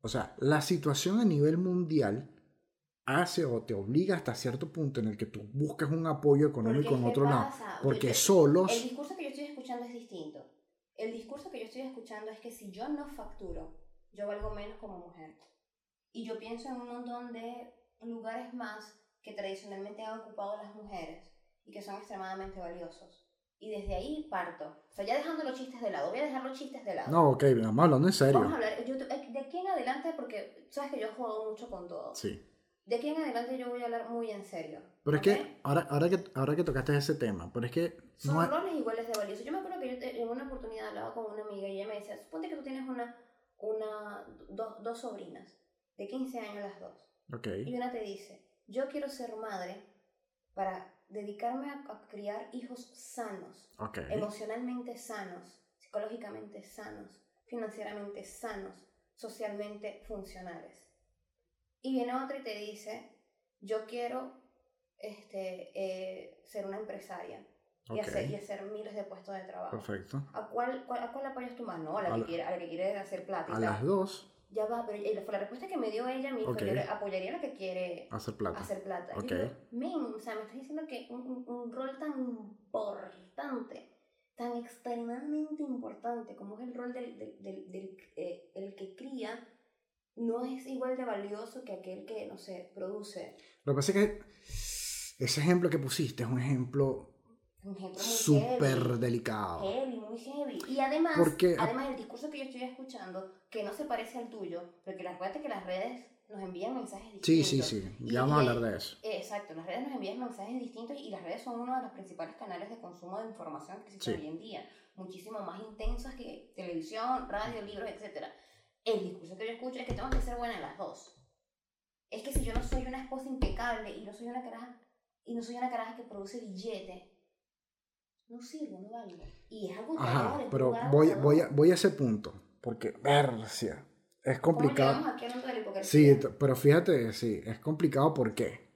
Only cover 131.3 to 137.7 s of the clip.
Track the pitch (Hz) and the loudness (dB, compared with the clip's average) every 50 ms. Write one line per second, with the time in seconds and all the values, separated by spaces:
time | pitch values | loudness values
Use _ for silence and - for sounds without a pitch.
131.3 | 147 160 170 - 143 143 151 170 180 175 - 202 147 - 147 123 110 104 104 - | 10 10 8 6 8 10 10 10 10 10 6 4 6 6 4 4 4 4 0 -4
132.3 | - - - _ _ _ - 120 113 - - 107 - - - 135 143 143 143 135 | -10 -10 -18 _ _ _ -4 -4 -4 -2 -2 -4 -4 2 6 8 10 10 10 8
133.3 | 120 113 110 107 - - - 101 78 - - - _ _ _ _ _ _ _ 135 | 4 0 -4 -6 -4 -2 -2 -2 -2 -4 -10 -18 _ _ _ _ _ _ _ 2
134.3 | 131 - - 165 160 - 147 139 131 - 139 135 139 - 311 302 - - 240 - | 2 6 6 6 6 8 8 6 8 8 8 8 8 6 4 0 0 -2 -4 -4
135.3 | - 247 262 262 240 226 214 202 - 190 - - - 151 151 143 139 117 - 113 | -4 -4 -4 -2 -2 -2 -4 -2 -4 -4 -2 8 10 12 12 12 12 12 10 0
136.3 | - - 143 135 131 127 - 143 143 170 175 185 175 135 117 113 104 - - 117 | 0 4 4 4 4 8 10 10 10 10 10 8 6 6 6 2 0 0 2 2
137.3 | 107 87 - 110 110 - - 151 | 2 2 0 -4 -6 -4 -2 -2